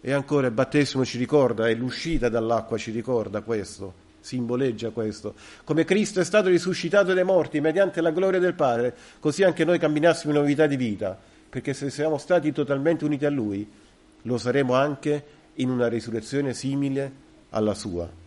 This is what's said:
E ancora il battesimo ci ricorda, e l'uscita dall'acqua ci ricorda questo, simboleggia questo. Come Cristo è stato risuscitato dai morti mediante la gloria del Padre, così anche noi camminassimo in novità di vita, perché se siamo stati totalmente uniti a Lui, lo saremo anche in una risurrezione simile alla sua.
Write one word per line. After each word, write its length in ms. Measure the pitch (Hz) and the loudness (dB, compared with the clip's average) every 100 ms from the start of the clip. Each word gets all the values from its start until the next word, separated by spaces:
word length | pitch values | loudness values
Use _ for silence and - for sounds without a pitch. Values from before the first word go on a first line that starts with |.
E 100 | 117 | -2
ancora 360 | 139 139 147 127 | -4 0 0 0
il 60 | |
battesimo 520 | 113 131 147 139 131 127 | 0 0 2 2 0 -2
ci 120 | 117 | -2
ricorda, 520 | 123 147 127 110 113 | 2 4 4 2 0
e 40 | |
l'uscita 540 | 113 123 117 165 156 120 | 0 -4 -6 -2 0 0
dall'acqua 500 | 117 113 113 110 110 | 0 0 -2 -2 -6
ci 140 | 113 | -4
ricorda 520 | 110 113 123 101 104 | -6 -2 -2 -2 -8
questo, 500 | 107 113 95 - 98 - - _ | -4 -4 -4 -12 -14 -16 -20 _
simboleggia 720 | - 127 117 123 135 107 113 | -10 -6 -2 0 -2 -2 -6
questo. 460 | 110 107 101 104 - - - | -4 -6 -6 -12 -14 -20 -20
Come 220 | - 151 160 | -2 0 2
Cristo 340 | 190 214 185 | 2 2 -2
è 60 | 170 | 2
stato 240 | 214 185 | 2 4
risuscitato 640 | 175 175 180 170 202 185 | 2 2 -4 2 2 4
dai 100 | 185 | 2
morti 380 | 180 185 143 151 | 4 2 2 0
mediante 400 | 151 160 190 170 | 0 2 2 2
la 100 | 165 | 0
gloria 280 | 160 190 185 | 2 2 2
del 140 | 180 | 0
Padre, 420 | 170 139 117 123 - - - | 2 0 2 0 -4 -20 -4
così 240 | 151 143 | -2 4
anche 200 | 190 165 | 2 4
noi 160 | 160 175 | 2 2
camminassimo 540 | 151 151 170 160 147 | 2 4 4 4 2
in 60 | 147 | 2
novità 280 | 143 143 156 | 2 4 2
di 80 | 139 | 2
vita, 420 | 120 98 101 95 - - _ | -2 -2 -4 -6 -16 -20 _
perché 240 | 131 143 | -10 -6
se 160 | 131 139 | -6 -6
siamo 280 | 143 156 147 | -2 -2 -2
stati 340 | - 180 151 | 2 2 2
totalmente 540 | 151 139 139 147 160 151 | -2 -2 0 2 0 0
uniti 200 | 143 143 | 0 0
a 40 | |
Lui, 380 | 143 107 98 104 - - _ _ _ | -2 -2 -4 -8 -14 -20 _ _ _
lo 140 | 113 120 | -4 -2
saremo 380 | 123 135 131 127 | 0 0 2 2
anche 600 | 143 143 147 147 143 - _ - | 2 -2 -4 -4 -6 -20 _ -4
in 140 | 127 | -2
una 180 | 123 120 | 0 0
risurrezione 680 | 117 110 110 107 139 143 | -2 -4 -8 -4 -4 -4
simile 580 | 120 135 139 139 135 139 - - - _ | -4 -4 -2 -2 -4 -6 -10 -20 -20 _
alla 240 | 110 107 | -2 -2
sua. 360 | 98 107 87 85 - | -2 -6 -6 -8 -12